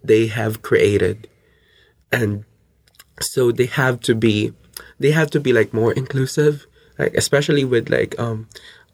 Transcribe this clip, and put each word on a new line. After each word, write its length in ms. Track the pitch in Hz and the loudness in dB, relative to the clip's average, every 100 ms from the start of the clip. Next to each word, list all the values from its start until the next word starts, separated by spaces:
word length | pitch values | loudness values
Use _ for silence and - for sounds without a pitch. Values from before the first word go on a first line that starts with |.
they 240 | - 110 113 | 2 2 2
have 340 | 107 110 110 | -2 -6 -6
created. 680 | - 120 104 101 92 101 - _ _ _ _ _ _ _ _ | -2 2 2 2 0 -4 -12 _ _ _ _ _ _ _ _
And 320 | 120 107 104 107 _ _ _ _ _ - - | -4 -2 -4 -10 _ _ _ _ _ -20 -12
so 300 | - - 123 | -6 0 0
they 160 | 120 123 | 2 -2
have 340 | - 131 123 | 0 0 0
to 140 | - | 0
be, 380 | 113 113 104 110 - _ - - - | 2 2 2 -2 -8 _ -20 -20 -2
they 100 | 139 | 0
have 200 | 156 156 | 2 0
to 80 | 151 | 0
be, 120 | 135 | 2
like, 220 | 117 104 | 2 2
more 180 | 110 113 | 0 0
inclusive, 760 | 135 131 135 131 - 151 147 - _ _ - | 0 -4 -4 -2 2 2 0 -8 _ _ -4
like, 180 | 139 | -2
especially 500 | - - 143 147 147 | -2 0 0 2 0
with, 260 | 131 120 - | 2 0 2
like, 240 | - 110 - | 0 0 -4
um, 260 | 117 110 113 - - - _ | -6 -6 -10 -18 -20 -20 _